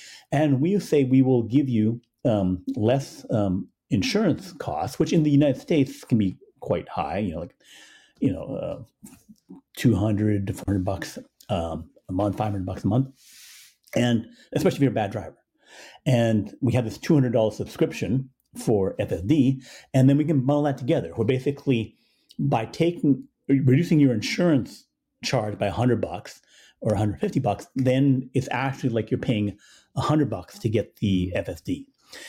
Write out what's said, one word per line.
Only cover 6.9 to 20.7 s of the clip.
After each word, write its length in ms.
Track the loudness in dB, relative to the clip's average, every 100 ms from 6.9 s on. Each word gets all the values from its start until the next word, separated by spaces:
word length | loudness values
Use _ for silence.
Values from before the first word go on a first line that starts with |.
| -6 -4 -4
you 140 | -4
know, 60 | -6
like, 160 | -10 _ _ -20 -20 -20 _ -4
you 140 | -4
know, 220 | -2 -8 -8
uh, 540 | -8 -10 -16 _ -20 -20 -20 -20 -20 -20 _ -2
two 180 | 2 2
hundred 520 | 0 0 0 0 -4
to 60 |
four 120 | -6 -4
hundred 180 | -2 -2
bucks, 320 | -6 -8 -14 -20 _ -6
um, 400 | -4 -4 -8 -12 _ -8
a 40 |
month, 240 | -4 -2 -2
five 140 | -4
hundred 140 | -4 -6
bucks 180 | -4
a 40 | 0
month. 200 | 0 0 -6 -20 -20 -20 -20 -20 _ _ 0
And 300 | 2 0 -2 -16 _
especially 240 | 0 0 2
if 40 |
you're 100 | 2
a 40 | 2
bad 160 | -2
driver. 260 | -6 -10 -16 _ _ _ -20 -20 -6 0
And 480 | 2 4 2 -2 -4
we 120 | 0
have 100 | 0
this 140 | -2 -4
two 160 | 2
hundred 200 | 4 4
dollar 180 | 2 0
subscription 760 | -2 -8 -2 -2 -2 -2 -2 -4 _ _ -6
for 400 | 0 2 0 -2
F 120 | -4
S 100 | -2
D, 420 | 2 4 4 0 -6 -20 -2 4
and 120 | 6
then 80 | 6
we 80 | 2
can 200 | 0 2
bundle 180 | 2
that 140 | 0